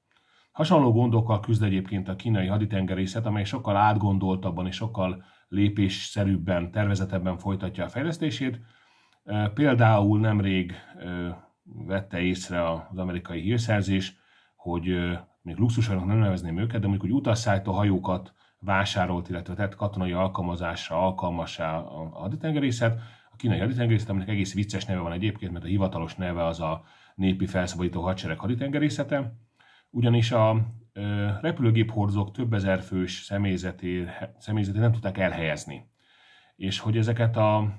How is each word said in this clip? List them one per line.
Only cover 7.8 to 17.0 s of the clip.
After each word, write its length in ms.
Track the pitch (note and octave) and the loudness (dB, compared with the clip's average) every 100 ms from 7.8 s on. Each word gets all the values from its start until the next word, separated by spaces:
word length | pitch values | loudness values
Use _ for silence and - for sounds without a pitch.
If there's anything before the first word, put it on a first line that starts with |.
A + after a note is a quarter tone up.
| E2+ | -6
a 40 | |
fejlesztését. 720 | A#2+ D#3+ E3 D#3 A#2 C3 A#2 - _ _ _ _ _ | -4 -4 -2 -2 -2 -4 -6 -12 _ _ _ _ _
Ö, 220 | - G#2 G#2 | -4 0 0
például 680 | G#2 D3 A#2+ A2 A2 G#2 G#2+ | 4 4 8 8 8 6 6
nemrég, 540 | A2 G#2+ G2 F#2+ F2 F2 - - | 4 4 4 2 0 -6 -16 -14
ö, 300 | F2+ F2+ F2 E2+ - _ | -8 -6 -6 -8 -14 _
vette 560 | - - D#2 G2 G2 F2 | -18 -12 -4 -4 -2 -2
észre 500 | F2+ F2+ - F2 E2+ | 0 -2 -4 -2 0
az 280 | E2 - F#2 | -2 -6 -6
amerikai 440 | F2+ F2 - E2+ | -4 -4 -6 -6
hírszerzés, 760 | F#2 A#2+ A2+ G#2 F#2 F#2+ F#2+ - _ _ _ _ | -2 0 2 2 2 0 -2 -10 _ _ _ _
hogy, 340 | - E2+ F2 | -6 -4 0
ö, 240 | F2+ F2 F2+ - _ | 0 0 -4 -8 _
még 160 | F2 E2 | -10 0
luxusoknak 480 | A#2 A2+ G#2 F#2 F2+ | 0 2 0 0 0
nem 120 | A2 | 2
nevezném 400 | G#2+ F#2 E2+ E2+ | 2 0 -4 -4
őket, 240 | A#2 A#2 | -2 -2
de 60 | G2 | 0
mondjuk 240 | G2 | 0